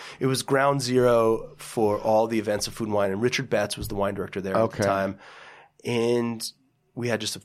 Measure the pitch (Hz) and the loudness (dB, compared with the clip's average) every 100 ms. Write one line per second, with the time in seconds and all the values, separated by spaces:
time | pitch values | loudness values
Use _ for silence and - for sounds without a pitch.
0 | - - 135 131 - 139 139 143 120 127 | -18 -4 -2 0 0 2 4 2 2 4
1 | 123 117 113 113 - - - - 107 104 | 6 6 4 2 -2 -16 -8 0 2 2
2 | 113 107 113 113 104 104 - - 110 104 | 2 2 4 0 0 -2 -4 -6 -2 0
3 | 101 98 120 120 127 110 104 - 101 101 | 0 0 0 -2 -2 -2 -2 -4 -6 -2
4 | 98 101 92 98 95 98 113 - 101 98 | -2 -2 -6 -6 -2 0 0 0 0 0
5 | 98 98 - - - - - _ - 120 | -2 -6 -14 -20 -20 -20 -20 _ -4 -2
6 | 117 120 117 113 - - _ _ _ - | 0 0 -2 -6 -10 -14 _ _ _ -8
7 | 120 110 107 - | -4 -4 -4 -10